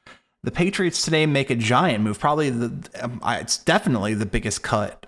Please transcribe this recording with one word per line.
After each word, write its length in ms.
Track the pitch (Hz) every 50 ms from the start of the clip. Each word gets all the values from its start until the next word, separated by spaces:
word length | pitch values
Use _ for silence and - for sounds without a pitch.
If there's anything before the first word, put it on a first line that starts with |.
| _ - - - _ _ _ _ -
The 80 | 120
Patriots 520 | - - 175 196 196 - 185 170 - - -
today 220 | 156 165 156 156
make 240 | 151 139 139 135 -
a 60 | 123
giant 480 | 117 110 107 123 135 180 170 117 104 107
move, 160 | 107 104 -
probably 300 | - 147 151 156 151 135
the, 400 | 123 117 117 117 - 147 - - - 98
um, 180 | - 117 120 - -
I, 140 | 113 120 82
it's 180 | - - -
definitely 560 | - - - 165 214 - 180 123 101 98 104 107
the 120 | 104 107
biggest 360 | 98 - 110 - 110 - -
cut 440 | - - 120 107 104 - - - -